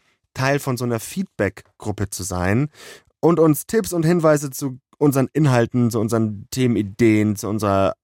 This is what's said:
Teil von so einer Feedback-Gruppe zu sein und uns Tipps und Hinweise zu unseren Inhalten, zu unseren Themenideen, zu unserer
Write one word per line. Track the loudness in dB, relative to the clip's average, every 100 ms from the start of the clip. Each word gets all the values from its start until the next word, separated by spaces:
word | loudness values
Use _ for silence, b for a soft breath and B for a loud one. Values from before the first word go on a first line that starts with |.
| _ _ _
Teil | -4 -2 0
von | -2 -4
so |
einer | -2 -4
Feedback-Gruppe | -6 -10 -8 -4 -4 -4 -16 _ -8 -4 -6
zu | -6
sein | -6 -2 0 0 -2 B B B B _
und | 0 4
uns | 4 2 -2
Tipps | -4 -2
und | -2
Hinweise | 0 2 4 2 0
zu | -8 -10 -10 _ -2
unseren | 0 2 0
Inhalten, | 2 2 2 2 0 0
zu | 0
unseren | 0 0 -2 -4 -10
Themenideen, | -2 0 0 -4 2 4 4 2
zu | -2 -4
unserer | -4 0 2 0 -2